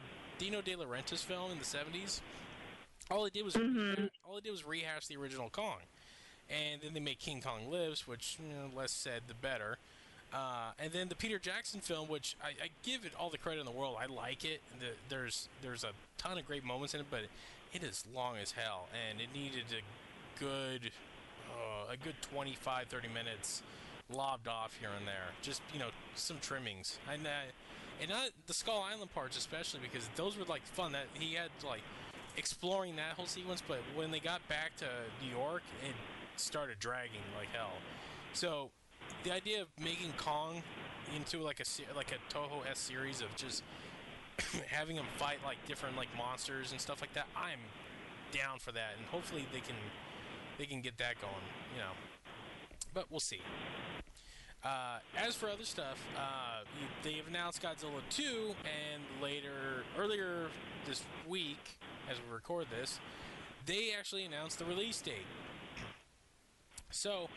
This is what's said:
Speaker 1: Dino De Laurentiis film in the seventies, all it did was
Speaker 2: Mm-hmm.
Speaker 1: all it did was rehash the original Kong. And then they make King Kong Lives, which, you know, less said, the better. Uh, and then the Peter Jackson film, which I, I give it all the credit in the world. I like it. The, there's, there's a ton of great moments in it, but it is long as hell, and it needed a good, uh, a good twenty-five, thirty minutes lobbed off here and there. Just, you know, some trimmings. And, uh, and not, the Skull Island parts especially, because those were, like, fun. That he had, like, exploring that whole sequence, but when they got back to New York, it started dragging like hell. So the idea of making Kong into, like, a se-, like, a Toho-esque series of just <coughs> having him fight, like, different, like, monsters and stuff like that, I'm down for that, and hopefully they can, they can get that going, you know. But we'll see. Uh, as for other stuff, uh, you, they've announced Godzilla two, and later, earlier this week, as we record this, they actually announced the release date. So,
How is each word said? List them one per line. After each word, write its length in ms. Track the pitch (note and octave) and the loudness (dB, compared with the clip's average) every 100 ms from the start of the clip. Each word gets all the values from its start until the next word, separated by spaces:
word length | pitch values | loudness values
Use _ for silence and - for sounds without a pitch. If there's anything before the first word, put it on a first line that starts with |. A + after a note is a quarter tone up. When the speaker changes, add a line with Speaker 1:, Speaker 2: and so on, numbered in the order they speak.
| B2+ - - - | -2 -8 -8 -2
Speaker 1:
Dino 240 | F#3+ G#3 | 2 2
De 140 | F#3+ F3+ | 2 0
Laurentiis 480 | C#3 B2 C3 E3 | 0 0 2 0
film 280 | - F3+ F#3 | 2 0 0
in 80 | E3 | 0
the 60 | C3 | 0
seventies, 560 | C#3+ D3+ F3 G3 - - - - - - - - - - | 0 0 0 0 0 -2 -8 -8 -10 -10 -12 -14 -10 2
all 160 | G3+ G#3 | 4 4
it 80 | |
did 100 | G3+ | 4
was 120 | G#3 A3+ | 4 8
Speaker 2:
Mm-hmm. 500 | A#3 B3 G3+ G3 G3+ - | 8 10 8 8 6 2
Speaker 1:
all 140 | F3 G3+ | -8 -4
it 60 | |
did 80 | G#3 | -2
was 120 | F#3+ D3 | -2 0
rehash 420 | D#3+ D#3+ D#3 - | 0 2 0 -2
the 100 | C#3+ | -2
original 320 | C#3 C3 A2+ | -2 0 0
Kong. 300 | - G#3 G2+ F2 - - - - - - | 2 0 0 -6 -16 -18 -16 -16 -16 -2
And 320 | D3+ D3+ D3 | 2 2 0
then 120 | D3+ | -2
they 60 | D#3+ | 0
make 180 | D3 C3 | 0 0
King 220 | E3 C3+ | -2 0
Kong 280 | B2+ A2+ A#2 | 0 0 2
Lives, 360 | F3 E3 D3+ - | 2 4 2 -2
which, 300 | A#2 - - | -2 -2 -4
you 140 | D#3 | -4
know, 160 | C#3+ C#3 C3 | -4 -4 0
less 160 | C3 | 0
said, 320 | - C#3+ A#2 B2 | 0 0 -2 -2
the 60 | |
better. 440 | A2+ C3+ B2 G#2+ B2 - - - - - | -2 2 2 2 -2 -6 -18 -18 -18 -4
Uh, 420 | C3 C3 B2 A2+ - | 0 2 2 -2 -2
and 140 | D#3 | -2
then 180 | F3 F#3 | 0 0
the 60 | F3 | 0
Peter 240 | A3 G3 | 2 2
Jackson 400 | F3+ G#3 - G3+ | 2 0 0 -2
film, 280 | - D#3+ D#3 | 2 2 2
which 280 | D3+ - - | 0 0 -2
I, 60 | D3+ | -2
I 200 | C#3+ E3+ - | -2 -2 -2
give 220 | B3 B3+ F3+ | 0 0 0
it 80 | - | 0
all 120 | E3+ | 0
the 80 | D#3 | 0
credit 220 | E3+ D#3 | 0 0
in 40 | C3 | 0
the 60 | |
world. 260 | B2 C3+ A2+ | 2 2 2
I 60 | C3 | 0
like 400 | B2 A#2+ C3+ D#3 | 0 0 0 0
it. 160 | D#3 - B2 | 0 -4 -4
The, 120 | B2 A2+ C3 | -4 -4 -2
there's, 400 | C3+ B2 - - - | 0 0 0 -2 -6
there's 200 | C3 A#2+ | -4 0
a 80 | A2 G2 - - | -2 -2 -8 -4
ton 180 | E3+ F3+ | -2 0
of 80 | D3 | 0
great 180 | C#3+ | 0
moments 300 | B2 B2+ C#3 | 2 2 2
in 60 | D3+ | 0
it, 60 | C#3+ | 2
but 140 | B2+ G#2 - - - - | 2 0 -4 -12 -12 -8
it 80 | F3+ | -2
is 200 | D#3 F#2+ A2 | 0 0 0
long 240 | B2+ B2 A2+ | 4 4 4
as 140 | G2 | 0
hell, 360 | - A2 F#2+ F2+ A2+ A2 | 2 2 2 -2 0 0
and 100 | G#2+ | 0
it 100 | A#2+ | -2
needed 320 | C#3+ C#3 C3 A2+ | 0 0 0 0
a 680 | A2+ G2+ - - - - - | 0 -2 -8 -12 -12 -10 -2
good, 520 | C#3 C3+ C3 B2+ A2+ - - - - - - | 2 2 2 0 -2 -6 -10 -12 -12 -10 -6
uh, 400 | A#2+ A2+ G#2+ G#2 | -2 0 0 -2
a 60 | B2+ | -2
good 180 | D#3+ C#3+ | -4 -4
twenty-five, 680 | - C#3 C#3 B2+ C#3 B2+ B2 | -2 0 0 0 2 2 2
thirty 180 | B2+ A#2 | -2 -2
minutes 560 | A#2 A#2 A2 - - - - - - - | 0 -2 -2 -2 -2 -4 -10 -10 -12 -4
lobbed 360 | B2+ C3+ B2+ A#2 | 2 4 2 0
off 300 | A2+ A2 - | 0 0 -2
here 100 | G#2+ G2+ | -2 0
and 100 | G2+ | 0
there. 220 | F#2+ F#2 - | 0 -2 -2
Just, 220 | C#3 C3+ - | -2 -2 -2
you 60 | D3+ | -2
know, 100 | A#2 - - | -2 -2 -6
some 240 | - - D3+ | -2 0 0
trimmings. 580 | - C3+ A#2 F#2+ - - C#3 | 0 0 0 0 -2 -4 -2
And, 140 | D3 D#3 | 0 2
uh, 40 | D3 C3+ - - - - - | 0 -2 -6 -12 -10 -8 -4
and 120 | D#3+ | 0
not, 180 | A3 C4 - E3 | 2 2 0 0
the 80 | |
Skull 320 | - A3 G#3+ F#3+ | 2 4 4 4
Island 240 | G#3+ F#3 - | 0 -2 0
parts 200 | C3 A#2+ | 0 0
especially, 440 | - D#3 - C#3+ | 0 0 0 -2
because 260 | B2 B2+ A2+ D#3+ | -2 -2 0 2
those 220 | F#3+ G#3 | 2 2
were, 80 | F3 | 0
like, 200 | C#3+ - | 0 0
fun. 240 | - E3+ | 0 2
That 160 | C#3 C3 C#3 | 2 0 0
he 180 | D#3+ | 0
had, 160 | E3 E3 C#3 C#3+ | 2 0 -2 -2
like, 160 | A2 - - - - - - | -2 -2 -8 -8 -8 -4 0
exploring 580 | - - F3+ F#3+ F#3 D#3 | 0 2 6 6 6 2
that 180 | D#3 E3+ | 2 2
whole 80 | F3+ | 0
sequence, 360 | F3+ F3+ F3+ - | 0 0 0 2
but 120 | C3 A#2+ D3 | 2 2 2
when 160 | D#3+ | 2
they 80 | D#3+ | 2
got 280 | D#3+ F3 - | 2 2 2
back 280 | D3+ D#3+ - | 2 2 2
to 80 | D3 B2 A#2 G#2 | 0 0 0 -2
New 80 | C3 | 0
York, 320 | A#2+ C#3+ E3+ - A2+ | 4 4 4 0 -2
it 100 | C3+ A#2+ - - - - | -2 -2 -4 -8 -6 0
started 420 | - D3+ C#3 G#2+ | 2 2 0 0
dragging 400 | A#2 B2 A#2+ G#2+ G2+ G#2 | 2 2 0 -2 -4 -2
like 120 | G2+ | 0
hell. 240 | A#2 G#2 F#2 E2+ - - - - | 0 0 -2 -4 -6 -8 -8 -4
So 380 | - F3 D3 C3+ - - - - E3 | 2 4 4 0 -6 -20 -12 -8 -2
the 80 | F3+ | 2
idea 300 | F#3 G3+ G#3+ | 4 4 2
of 60 | E3 - | 2 0
making 300 | D#3+ E3+ E3+ C3 | 0 2 0 2
Kong 460 | D#3 D3 D#3+ E3+ E3 - - - - D3+ | 4 6 4 0 -2 -6 -6 -6 -2 0
into, 240 | C#3+ E3+ | 2 2
like, 200 | D#3 - | 2 2
a 60 | B2 | 0
se-, 220 | - C3 C#3+ | 0 0 0
like, 180 | C3 | 0
a 200 | B2+ - | 0 0
Toho-esque 440 | D3 C#3+ C#3+ C3 C3 | 0 2 2 0 0
series 420 | - C3 C3+ C3 | 0 2 2 2
of 140 | G#2+ - | 0 0
just 280 | C3 - - - - - - | 0 0 -2 -6 -8 -8 -10
<coughs> 580 | - - - - - - | -10 -6 -2 0 0 2
having 260 | D3+ D#3 D#3+ | 2 2 2
him 100 | A#2+ G#2+ | 0 4
fight, 220 | C#3+ C#3+ | 4 4
like, 140 | C#3 A#2+ - | 2 0 -2
different, 300 | C#3+ C3+ B2+ | 0 2 2
like, 100 | A#2+ A#2+ | 0 2
monsters 540 | B2 B2+ - C3+ C3 | 2 2 0 0 0
and 80 | C3 | 0
stuff 220 | - C#3+ | 0 0
like 120 | C#3+ | 0
that, 140 | D3+ C#3 - | 0 0 0
I'm 240 | F3 C3+ A2 - - - - - - | 0 -2 -6 -8 -10 -8 -8 -8 -2
down 280 | C#3 C3+ C3 | 2 2 2
for 120 | - | -2
that, 200 | A2+ A2 G#2 | 0 0 0
and 80 | A#2 | 0
hopefully 380 | F3 - D#3+ C3 | 0 0 0 0
they 80 | C3 | -2
can, 160 | B2 A#2 G#2 - - - - - - - | -2 -2 -4 -6 -8 -8 -8 -8 -6 -4
they 80 | C#3+ | -2
can 160 | C3+ | 0
get 160 | B2 A#2 | -2 2
that 200 | A#2+ A#2 | 2 2
going, 140 | G2+ G2 F#2+ - - | 0 -2 -4 -6 -4
you 60 | B2+ | -2
know. 100 | F#2+ F#2 - - - - - - - - - | 0 -2 -6 -12 -12 -10 -10 -10 -10 -8 -2
But 180 | F#3 - | -2 0
we'll 80 | D#3 | 0
see. 220 | - F#2 - - - - - - - - - - - - | 0 -2 -4 -4 -4 -4 -4 -4 -8 -12 -14 -14 -14 -4
Uh, 360 | C3 C3 B2 A#2 - - | 0 0 0 -2 -2 0
as 180 | A3+ A#3 | 2 2
for 140 | G#3+ | 0
other 140 | G3+ | 0
stuff, 340 | A3+ - C#3 B2+ - C#3+ | -2 0 0 -2 -2 0
uh, 460 | C3+ C3+ A#2+ A2+ G#2 D3 | 0 2 0 0 -2 -4
you, 80 | C3+ - | -4 -2
they've 240 | D#3 D3+ D#3 | 0 0 0
announced 340 | F3 F3 - | 0 2 0
Godzilla 400 | F3 D#3+ D#3 C#3 B2+ | -2 -2 -2 -2 0
two, 440 | - D4 A#3 G#3+ G3 | 2 4 4 2 0
and 380 | D3+ D3+ D3+ D3 C#3 C3+ | 0 0 0 -2 -4 0
later, 600 | C#3+ C#3+ C#3 C#3 C3+ C3 A#2+ E3+ | 2 2 0 0 2 2 0 2
earlier 500 | G#3 G#3 F#3 F3 D#3+ - - - C#3+ | 4 4 4 2 0 -2 -6 -4 0
this 160 | C3 - - D#3+ | 0 -2 -6 0
week, 500 | F#3 D3+ D3 - - - - - | 2 2 -2 -8 -10 -10 -6 -4
as 80 | B2 | -2
we 160 | A#2+ | -2
record 320 | A2+ - F3 C#3+ | -4 0 0 2
this, 300 | A#2 C3+ - - - - - - - C#3 | 0 0 -2 -6 -8 -8 -8 -10 -6 0
they 260 | G3 A3+ G#3 | 2 4 2
actually 280 | F#3+ G3 F#3 | 0 0 0
announced 340 | D3 D#3+ - | 0 0 0
the 60 | E3+ | 2
release 340 | F3+ A3+ G#3+ | 4 2 2
date. 260 | E3 A2 F#2 - - - - - - - - - - - - - - - - | 0 -2 -2 -6 -8 -8 -8 -6 -6 -8 -16 -20 -20 -20 -20 -20 -16 -12 -4
So, 380 | - G3+ G3 E3 | 0 2 2 0